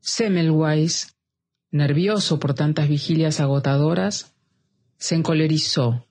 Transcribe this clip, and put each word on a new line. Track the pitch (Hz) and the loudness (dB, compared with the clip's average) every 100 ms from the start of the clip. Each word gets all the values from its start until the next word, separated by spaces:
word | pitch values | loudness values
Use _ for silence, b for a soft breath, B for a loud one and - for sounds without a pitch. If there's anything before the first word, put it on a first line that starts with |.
Semmelweis, | - - 226 185 160 156 156 156 160 - - _ _ _ _ _ _ | -8 -4 0 2 2 2 2 2 0 -2 -8 _ _ _ _ _ _
nervioso | 151 143 143 190 214 196 151 | -2 0 2 0 0 0 -2
por | 143 | -2
tantas | 139 151 151 147 | -2 0 0 0
vigilias | 147 - 160 160 156 | 0 0 0 0 0
agotadoras, | 143 139 135 139 151 175 190 202 - _ _ _ _ _ _ _ | 0 0 0 2 2 0 -2 -6 -12 _ _ _ _ _ _ _
se | - 165 | -4 -2
encolerizó | 160 160 156 156 - - 123 120 - | 0 0 2 0 -2 -2 0 -2 -6